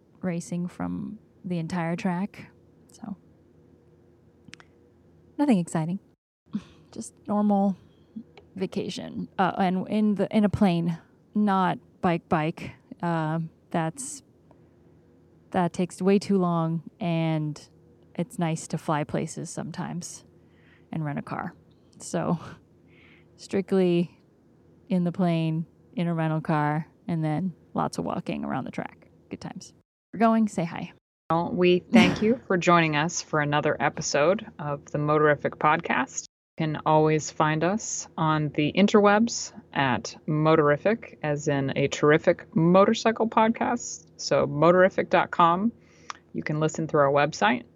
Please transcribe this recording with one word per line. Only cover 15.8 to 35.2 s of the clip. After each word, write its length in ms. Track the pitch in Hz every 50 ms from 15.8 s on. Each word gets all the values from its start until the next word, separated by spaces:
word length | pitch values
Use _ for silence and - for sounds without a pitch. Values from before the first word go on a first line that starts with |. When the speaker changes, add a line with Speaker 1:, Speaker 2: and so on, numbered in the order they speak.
| 180 - - - 185
Speaker 1:
way 160 | 190 196 202
too 200 | - - 202 190
long, 440 | 180 175 170 170 160 160 165 160 - - - -
and 720 | - 170 165 165 165 160 160 156 151 151 143 - - - _ _ _ _ _ _ _ _ -
it's 220 | - 170 - - -
nice 280 | 175 160 160 160 -
to 120 | - - 156
fly 260 | - - 156 147 151
places 460 | - - 151 151 160 - 151 147 -
sometimes 720 | - - - 147 - - 151 143 151 175 170 - - - - _ _ _ _ _ _ _ _ _ _ _ _ _
and 140 | - 165 156
rent 140 | 147 143 151
a 40 | -
car. 320 | - - - - 170 - - _ _ _ _ _ _ _ -
So 400 | - - - 175 160 - 175 - - - - - _ _ _ _ _ _ _ _ - - - _ _ _ _
strictly 840 | - - - - 196 185 - 196 190 185 180 175 170 175 - - _ _ _ _ _ _ _ _ _ _ _ _ _ _ -
in 160 | 185 180 175
the 80 | 175 165
plane, 540 | - 185 170 165 165 160 160 160 160 160 - _ _ _ _ -
in 140 | - 170 170
a 60 | 170
rental 260 | 160 160 160 156 160
car, 480 | 151 - 160 151 147 147 151 156 156 - _ _ _
and 160 | - 170 160 156
then 300 | 156 151 156 190 185 - - _ _ -
lots 240 | - 156 151 - -
of 60 | -
walking 400 | - - - - - - 71 71
around 200 | - 135 131 -
the 60 | -
track. 400 | - - - - - - _ _ _ _ _ -
Good 100 | - -
times. 320 | - - - 185 - - - _ _ _ _ _ _ _ -
We're 80 | 180
going, 260 | 233 226 226 226 220 208
say 160 | - 196 165
hi. 280 | 170 160 - 170 - - _ _ _ _ _ _ -
Speaker 2:
Well, 200 | 160 165 170 165 165
we 280 | 175 180 180 180 180
thank 420 | - - - 220 185 180 165 - 214
you 160 | 214 247 247 -
for 100 | - 190
joining 400 | 180 165 180 175 170 165 156 151
us 260 | 147 151 175 - - -
for 180 | - - 151
another 360 | 147 147 147 151 147 151 - -
episode 640 | 131 147 - - 151 - - 143 147 170 196 214 - - - -
of 260 | 156 147 143 143 - - -
the 60 | 147
Motorific 580 | 147 151 151 151